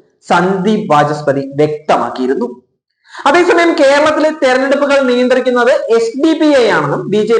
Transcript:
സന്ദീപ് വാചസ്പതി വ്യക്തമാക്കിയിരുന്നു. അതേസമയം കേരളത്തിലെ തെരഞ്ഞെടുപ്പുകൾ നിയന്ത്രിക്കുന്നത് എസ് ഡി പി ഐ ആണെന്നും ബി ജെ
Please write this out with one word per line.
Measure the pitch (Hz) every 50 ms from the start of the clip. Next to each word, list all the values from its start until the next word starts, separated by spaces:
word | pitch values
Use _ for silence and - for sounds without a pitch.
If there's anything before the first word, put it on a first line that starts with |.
| _ _ _ _ _ -
സന്ദീപ് | 185 175 175 190 196 185 175 220 214 - - -
വാചസ്പതി | 151 147 151 147 151 143 147 139 135 139 135 - 143
വ്യക്തമാക്കിയിരുന്നു. | 143 151 151 151 - - - 151 143 123 120 123 127 127 127 135 - 240 - - - _ _ _ _ _ _ _ _ _ _ - - -
അതേസമയം | - 311 349 339 - - 339 339 330
കേരളത്തിലെ | - - 285 269 285 285 302 311 302 311 302 311
തെരഞ്ഞെടുപ്പുകൾ | 311 - 285 254 254 262 269 277 269 269 285 269 285 277
നിയന്ത്രിക്കുന്നത് | 269 247 247 247 247 254 254 254 233 254 247 240 233 247
എസ് | 320 - - - 226 233 226 226 - 262 302
ഡി | 320 320 320
പി | 311
ഐ | 302 285 262 233 202
ആണെന്നും | 180 160 151 143 165 - - -
ബി | 190 214 208
ജെ | 214 233